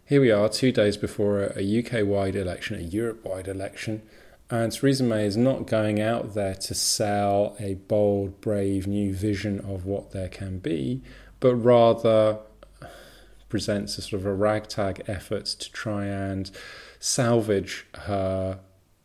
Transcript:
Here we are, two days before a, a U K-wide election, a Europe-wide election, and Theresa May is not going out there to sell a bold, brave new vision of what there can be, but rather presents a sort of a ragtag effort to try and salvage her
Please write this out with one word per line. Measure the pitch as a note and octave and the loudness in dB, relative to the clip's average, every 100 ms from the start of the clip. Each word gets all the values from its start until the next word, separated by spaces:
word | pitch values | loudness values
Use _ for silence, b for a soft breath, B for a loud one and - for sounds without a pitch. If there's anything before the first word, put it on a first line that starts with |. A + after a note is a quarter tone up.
| - | 0
Here | C#3+ | 4
we | B2+ | 6
are, | G#2 G#2+ | 6 4
two | - C3 | 2 2
days | A#2+ G#2 G2 | 4 2 2
before | G2+ - G#2 G2+ | -4 -2 0 2
a, | G2 - | 0 -2
a | |
U | G2 A2 | 0 0
K-wide | A#2+ A#2+ G2+ G2+ G2 G2 | 0 -2 0 2 0 -2
election, | F2+ - - G2 | -4 -6 -8 -8
a | |
Europe-wide | E2+ G2+ A#2 A2 - F#2 F#2 | -6 -4 -4 -6 -8 -8 -8
election, | F#2+ G2 - - G#2+ B B B B - | -8 -8 -8 -8 -8 B B B B -6
and | A#2 A2+ | -2 -2
Theresa | - C#3 C3+ | 0 2 2
May | B2+ G#2+ G#2 | 2 2 0
is | G2+ | 2
not | B2 C3 A#2 | 2 2 0
going | A2 G#2+ G#2 | 0 2 2
out | G#2+ A#2 A2+ | 0 0 -2
there | G2+ G2 | -4 -4
to | F#2+ - | -4 -6
sell | G#2 - - G#2+ G2+ G2+ G2+ G#2 - | -4 -2 0 0 2 2 2 0 -2
a | G2+ | -6
bold, | F#2+ - G#2+ G#2 G2+ G2 G2 | -6 -2 2 4 2 -2 -4
brave | A2+ G#2 G2 G2 F#2+ | -2 0 0 0 0
new | G2+ G2+ | -2 -2
vision | F#2 G#2+ G2 G#2 G2 | -2 -2 -2 -2 -4
of | G2 G2 | -6 -8
what | F#2 G2 - | -6 -6 -6
there | G2 F#2 | -8 -8
can | - G2 F#2 | -8 -10 -8
be, | C#3+ D#3+ C3 C3 B B B - | -4 -4 -2 -4 B B B 0
but | B2+ B2 | 2 4
rather | A#2 A#2+ A#2 A2+ A#2 A2 G#2+ G#2+ - - - - B B B B B B - | 6 8 8 6 4 4 4 2 -6 -20 -20 -20 B B B B B B -8
presents | G#2 - G2+ G2+ - | -4 -2 -2 -4 -8
a | |
sort | - G2 | -6 -4
of | G2 | -2
a | |
ragtag | F#2+ G#2 G#2+ - - G2 F#2 - | 0 2 0 -2 -4 -4 -4 -6
effort | F#2+ - G2+ G2+ | -8 -6 -6 -6
to | - - | -10 -10
try | - A2+ G#2 | -10 -6 -4
and | G2+ G2 G2 F#2+ F#2+ B B B B B | -4 -4 -4 -4 -6 B B B B B
salvage | - - A#2+ A#2 G#2+ G2 F2+ - - - | -4 0 2 2 2 0 -2 -8 -14 -14
her | G#2 G2 F#2+ F#2+ F#2+ F#2+ - _ _ _ | -6 -2 -2 -2 -4 -6 -12 _ _ _